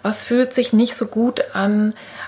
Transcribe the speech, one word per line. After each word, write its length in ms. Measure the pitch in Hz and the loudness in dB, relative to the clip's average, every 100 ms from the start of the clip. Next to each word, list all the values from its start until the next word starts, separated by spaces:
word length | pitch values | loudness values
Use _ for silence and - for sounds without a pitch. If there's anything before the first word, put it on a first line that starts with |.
was 200 | 202 208 | -4 -2
fühlt 320 | - 240 254 | 0 2 2
sich 180 | 254 247 | 0 2
nicht 240 | 214 240 - | 4 2 0
so 100 | 220 | -4
gut 360 | 220 240 - - | 0 0 -2 -4
an, 380 | 190 202 208 214 - - - | -2 0 2 0 -2 -12 -16